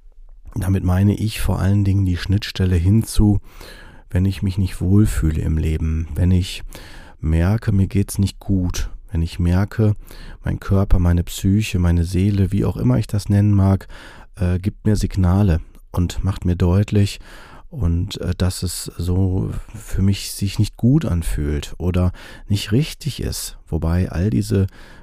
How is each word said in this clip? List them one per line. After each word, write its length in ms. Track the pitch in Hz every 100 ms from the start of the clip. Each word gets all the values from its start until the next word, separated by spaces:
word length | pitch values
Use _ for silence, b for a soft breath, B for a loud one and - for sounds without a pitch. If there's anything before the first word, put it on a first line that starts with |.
| - - - - - -
Damit 280 | 90 95
meine 320 | 90 92 101 -
ich 240 | 107 -
vor 180 | - 90
allen 240 | 92 101
Dingen 240 | 98 98 92
die 100 | 87
Schnittstelle 600 | - 98 - - 92 90
hinzu, 640 | 87 110 110 - 104 101 B B B B B B B
wenn 160 | 95
ich 160 | 95 92
mich 160 | 101 92
nicht 240 | 95 -
wohlfühle 640 | 90 101 107 - 80 78
im 160 | 78 80
Leben, 480 | 80 78 80 80 80
wenn 160 | 76 90
ich 320 | 92 90 - B B B B B B
merke, 540 | 76 82 87 110 -
mir 160 | 101 95
geht's 320 | 98 98 -
nicht 180 | 95 -
gut, 500 | - 95 90 - - - -
wenn 100 | 82
ich 200 | 82 -
merke, 560 | 87 90 101 - 107 101 B B B B
mein 160 | - -
Körper, 400 | - 98 98 -
meine 240 | 87 87
Psyche, 560 | 85 - 98 101 110 90
meine 240 | 87 85
Seele, 480 | 85 90 98 101 92
wie 120 | 101
auch 120 | 107 -
immer 220 | 120 123
ich 100 | 110
das 200 | 104 -
nennen 240 | 101 104
mag, 360 | 101 95 95 - B B B B -
äh, 240 | 90 90
gibt 260 | 101 - 107
mir 80 |
Signale 640 | 104 196 - 90 95 98 80 - - -
und 320 | - 87 -
macht 220 | 92 98
mir 100 | 90
deutlich, 640 | 87 90 95 104 104 101 - B B B B B
und, 520 | 151 85 85 92 -
äh, 140 | - -
dass 260 | 90 -
es 220 | 90 -
so 640 | - - 87 90 95 92 107 - -
für 260 | 107 - -
mich 300 | 95 101 -
sich 300 | - 98 -
nicht 160 | 104 -
gut 280 | 117 151
anfühlt 720 | - 85 - - 73 73 - -
oder 360 | 87 90 90 B B B -
nicht 240 | 104 -
richtig 500 | 110 156 - 147 -
ist. 380 | - - - - -
Wobei 460 | 80 82 87 90
all 180 | - 98
diese 380 | 117 104 107 95 B B B